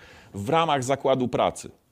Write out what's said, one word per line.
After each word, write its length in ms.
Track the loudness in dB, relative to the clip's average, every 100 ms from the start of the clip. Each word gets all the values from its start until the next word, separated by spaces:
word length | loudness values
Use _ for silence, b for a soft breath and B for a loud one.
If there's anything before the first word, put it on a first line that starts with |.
| B B B
w 140 | -10 0
ramach 360 | 0 2 0
zakładu 440 | 0 0 2 2 0
pracy. 420 | 2 0 0 -12 -20 _